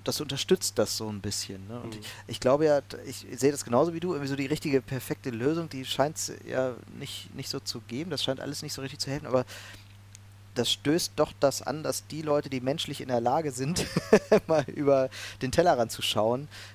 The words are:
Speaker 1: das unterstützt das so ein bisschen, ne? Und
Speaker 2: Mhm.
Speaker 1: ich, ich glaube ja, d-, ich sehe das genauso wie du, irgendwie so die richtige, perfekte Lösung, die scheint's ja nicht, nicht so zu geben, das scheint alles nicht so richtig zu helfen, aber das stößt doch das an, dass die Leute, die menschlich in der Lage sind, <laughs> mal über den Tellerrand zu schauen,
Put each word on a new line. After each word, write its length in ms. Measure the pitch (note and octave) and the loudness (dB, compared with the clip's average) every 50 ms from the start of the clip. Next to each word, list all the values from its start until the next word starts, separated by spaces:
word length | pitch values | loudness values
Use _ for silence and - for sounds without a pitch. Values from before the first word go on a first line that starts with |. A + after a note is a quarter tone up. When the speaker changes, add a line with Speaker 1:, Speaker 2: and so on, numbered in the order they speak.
| - | -4
Speaker 1:
das 160 | C#3+ B2 - | -4 -2 -2
unterstützt 580 | - C3 C3+ C#3 - - F#3 - - - - - | -4 -4 -4 -4 2 4 4 4 4 0 0 2
das 180 | G#2+ - - - | 0 2 0 -4
so 100 | A2+ G#2+ | -4 -4
ein 120 | G#2 G2+ | -6 -4
bisschen, 460 | F#2+ G#2 G2+ - - - G2+ F#2+ F#2+ G2+ | -4 -4 -4 -4 -6 -6 -10 -10 -10 -10
ne? 120 | A2+ B2 | -10 -10
Und 140 | A#2+ A#2 G#2+ | -10 -10 -10
Speaker 2:
Mhm. 40 | G#2+ | -10
Speaker 1:
ich, 60 | G2+ - - - - - | -12 -14 -14 -14 -12 -10
ich 120 | A#2 - | -8 0
glaube 260 | - B2+ C3+ D3 D#3+ | 4 4 4 6 6
ja, 160 | D3+ D3 C#3+ | 4 4 4
d-, 160 | - - - B2+ B2+ | 2 -2 -10 -12 -12
ich 200 | C#3 B2+ - - - C3 A#2+ | -12 -12 -12 -12 -12 -2 2
sehe 120 | C3+ C#3 | 2 2
das 120 | C#3+ C#3 - | 2 2 -2
genauso 300 | - - D#3+ D#3 E3+ E3 | 2 4 4 4 4 2
wie 60 | E3 | -2
du, 100 | E3 F#3 E3 | -4 -4 -2
irgendwie 160 | C#3+ C#3+ C3+ | -2 -2 -4
so 60 | C#3 | -2
die 120 | C3+ C#3 C3 | -4 -2 -2
richtige, 340 | D3+ D3 - D#3+ C3+ C3+ | -2 -2 0 2 2 2
perfekte 480 | - - C3+ B2 - - D3+ - - C#3 | 2 0 -4 -6 -4 -6 -6 -6 -4 -6
Lösung, 400 | A#2+ A2 A#2+ C#3+ D#3+ E3+ E3 D3+ | -4 0 0 0 0 0 -2 -6
die 160 | - C3 C3 | -8 -8 -6
scheint's 460 | - - - C3+ D3+ D#3 - - - - - G2+ | -4 0 0 0 0 0 -4 -6 -8 -8 -10 -10
ja 280 | A2+ B2 B2+ C3 B2+ A#2+ - - - - A#2+ | -4 -2 0 0 -2 -4 -6 -12 -14 -12 -12
nicht, 360 | C#3 - - - - - - | -10 -10 -10 -12 -12 -12 -12
nicht 140 | C3+ C3+ - | -10 -8 -6
so 100 | - C#3 | -8 -6
zu 220 | - - - B2 | -6 -8 -8 -8
geben, 280 | G#2+ G2+ A2+ B2+ E3 F#3 | -8 -8 -6 -6 -4 -4
das 140 | D3 C3 - | -4 -2 -2
scheint 160 | - C3 - | -2 -2 -2
alles 220 | - C3+ D3 - D#3 | -4 -6 -6 -6 -8
nicht 100 | D3 - | -8 -8
so 80 | - | -8
richtig 180 | C3+ C3+ - - | -8 -8 -8 -6
zu 120 | - C#3 | -4 -4
helfen, 160 | C3+ D3+ D3+ B2 | -4 -4 0 2
aber 180 | B2 B2+ B2 - - - - - - - - - - - - - - - - - - - - - - | 2 2 2 0 -6 -12 -14 -14 -16 -18 -18 -20 -20 -20 -20 -20 -20 -20 -20 -20 -20 -20 -20 -4 -2
das 160 | B2+ A#2 - | 0 2 2
stößt 420 | - - - C#3 D#3 F3 - - - | 0 2 2 2 2 2 2 0 0
doch 160 | - D3+ - - - | 0 0 0 2 2
das 220 | - C#3 - - | 2 2 2 2
an, 220 | - - C3+ D#3 D3+ | -2 -4 -4 -4 -4
dass 220 | C#3 B2+ - - - | -4 -4 -4 -6 -8
die 140 | C#3 D#3 | -8 -6
Leute, 280 | D#3+ D3+ D3 D3 C#3+ C#3+ | 0 2 2 2 2 0
die 100 | C3+ B2+ | -4 -2
menschlich 400 | B2 C3 C#3 E3 - - C#3+ - | 0 0 0 0 -4 -6 -6 -8
in 60 | B2+ B2+ | -4 0
der 140 | B2 A#2+ | 0 2
Lage 300 | A#2 A#2+ C3+ D#3+ D#3+ D3 | 4 4 2 2 2 0
sind, 340 | B2+ A#2+ C3+ C#3+ F#3 - - - - - - - - G3+ | -2 -2 -2 0 0 0 -2 0 -2 -2 4 6 6 6
<laughs> 300 | - - - G3 - - | 8 6 4 4 6 4
mal 180 | D#3+ D#3 C#3 - | 2 2 2 0
über 420 | - - D3 C#3 C#3 C3+ C3 C3 - - - - - - | -2 2 4 6 6 6 4 2 -2 -8 -12 -12 -8 -6
den 100 | - C3 | -4 2
Tellerrand 400 | - - E3+ F3+ D#3 B2 A#2 - | 4 6 6 6 6 6 4 0
zu 100 | - - | 0 -2
schauen, 480 | A2 - - A2 G#2 A2+ A#2+ C3 D3 D3+ - - - - - | -2 0 2 2 2 2 2 0 -2 -8 -12 -16 -16 -16 -14